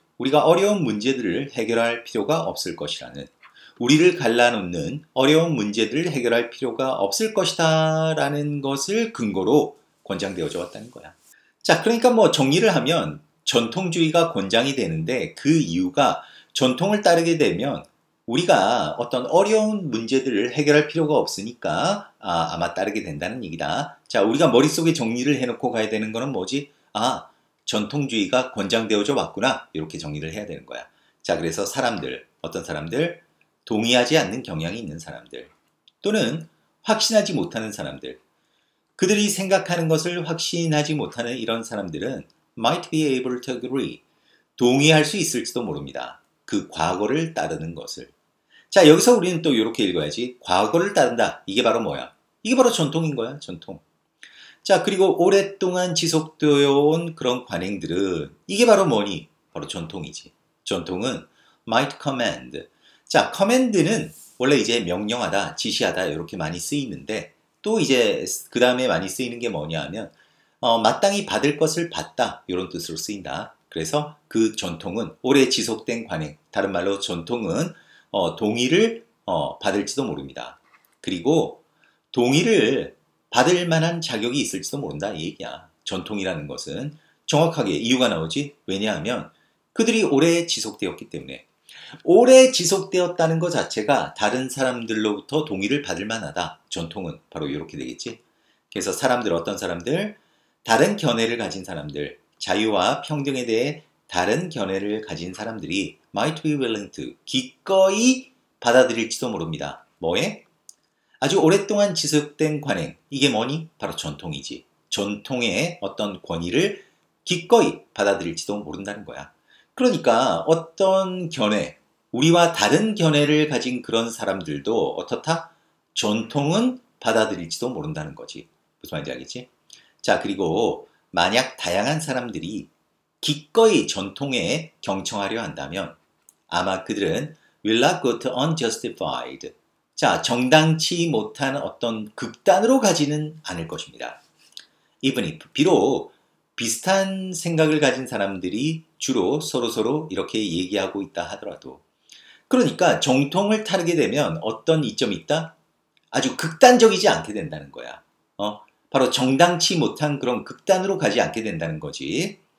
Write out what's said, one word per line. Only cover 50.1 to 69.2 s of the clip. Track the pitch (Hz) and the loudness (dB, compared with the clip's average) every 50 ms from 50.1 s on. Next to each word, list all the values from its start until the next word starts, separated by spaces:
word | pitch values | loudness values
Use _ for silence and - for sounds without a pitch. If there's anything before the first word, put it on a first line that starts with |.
| - 113 123 123 - - | -4 -6 -6 -8 -8 -10
과거를 | - 90 90 95 107 110 - 170 185 202 - | -2 0 2 2 4 4 2 2 2 2 2
따른다. | 175 131 117 117 117 107 - - - - | 2 2 2 2 0 0 0 -2 -6 -10
이게 | - 98 117 | -4 -2 2
바로 | 113 113 110 117 | 2 2 2 0
뭐야? | 110 82 69 65 60 - _ _ _ _ _ _ | -2 -4 -6 -6 -10 -12 _ _ _ _ _ _
이게 | - 214 254 | -4 2 4
바로 | 254 254 233 | 4 4 4
전통인 | 226 - 156 143 156 165 165 156 139 | 4 2 0 0 0 -2 -2 -2 -2
거야, | 120 113 123 139 151 | -4 -6 -6 -8 -12
전통. | - - 90 80 - - - - _ _ _ _ _ _ _ _ - - - - - - - _ - | -14 -14 -14 -14 -14 -16 -18 -18 _ _ _ _ _ _ _ _ -20 -20 -20 -20 -20 -20 -20 _ 2
자, | - 196 170 - | 2 2 4 4
그리고 | 208 196 180 190 180 - - 175 | 2 2 4 4 4 4 4 4
오랫동안 | 196 196 196 190 196 - - 190 180 180 180 180 180 165 | 6 6 4 4 0 -4 -4 -4 -2 0 -2 -2 -2 -2
지속되어 | 160 170 160 160 156 160 160 - - 151 151 143 143 143 139 | -2 0 0 0 -2 -2 -4 -4 0 2 4 4 6 4 4
온 | 139 143 147 151 160 165 170 170 160 | 4 4 4 4 2 2 -2 -6 -8
그런 | - 127 123 127 123 - | -4 -2 -2 -2 -2 -4
관행들은 | - 95 85 92 98 104 95 82 - 85 92 98 95 87 80 71 - - _ _ | -6 -6 -6 -4 -6 -6 -6 -6 -4 -2 -2 0 -2 -2 -4 -6 -8 -12 _ _
이게 | - 196 202 240 | -4 0 4 6
바로 | 233 208 190 190 | 6 6 6 6
뭐니? | 160 120 104 104 101 90 78 - - _ _ _ _ - | 4 2 0 0 -2 -6 -8 -10 -14 _ _ _ _ -14
바로 | 82 - | -12 -12
전통이지. | - - 92 82 80 - 92 76 - - - - - _ _ _ _ _ _ _ | -10 -10 -10 -10 -10 -10 -12 -12 -12 -14 -16 -18 -20 _ _ _ _ _ _ _
전통은 | - 104 87 80 92 92 92 110 131 117 - - _ _ _ _ _ _ _ _ | -6 -6 -6 -4 -6 -6 -4 -4 -6 -6 -8 -12 _ _ _ _ _ _ _ _
might | 113 110 123 143 143 - - | -2 0 0 0 0 -4 -6
command. | - - 135 123 117 95 80 - 64 64 71 - - - _ _ _ _ _ _ _ | -6 -4 -2 -2 -2 -2 -4 -6 -10 -12 -12 -14 -14 -16 _ _ _ _ _ _ _
자, | - - 143 - - - | 2 2 2 2 2 0
command는 | - 196 214 247 262 262 233 208 180 151 180 226 - - - - - - - _ - | 0 2 4 4 4 4 4 4 2 2 2 0 -2 -4 -8 -12 -20 -20 -16 _ -2
원래 | 123 139 143 | 2 4 4
이제 | - - - 120 117 | 4 4 2 0 0
명령하다, | 95 85 87 95 104 107 120 123 110 82 95 101 95 78 - | 0 -2 -4 -4 -2 -2 -2 -2 -2 -2 -2 -2 -2 -4 -6
지시하다 | - - 113 - - 117 92 - 92 95 | -6 -4 -4 -2 0 0 0 0 0 -2
이렇게 | 80 73 80 85 - 107 | -2 -4 -6 -8 -8 -8
많이 | 90 78 78 87 87 | -6 -6 -6 -6 -8
쓰이는데 | - - 143 147 135 117 82 67 69 - 110 95 - - _ _ _ _ _ _ | -6 -6 -4 -4 -6 -6 -10 -10 -8 -8 -8 -8 -8 -10 _ _ _ _ _ _
또 | - 208 220 208 | -4 -2 0 0
이제 | 151 123 131 123 117 104 90 - 92 90 - - - - | 2 4 4 4 4 4 2 0 -4 -6 -8 -10 -10 -6
그 | - 120 | 2 4
다음에 | 123 123 123 127 131 | 4 4 4 2 0
많이 | 117 87 85 95 92 | 0 0 -2 -2 -6
쓰이는 | - - | -6 -6